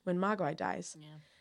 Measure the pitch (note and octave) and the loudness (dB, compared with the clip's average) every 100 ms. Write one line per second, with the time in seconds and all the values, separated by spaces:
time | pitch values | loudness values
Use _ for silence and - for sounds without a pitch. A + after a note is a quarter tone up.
0 | F#3+ F3+ G3 G#3 D3+ E3 F#3 - - D#3 | 0 2 4 4 0 0 -2 -2 -6 -12
1 | D3+ D#3 - - | -16 -18 -20 -20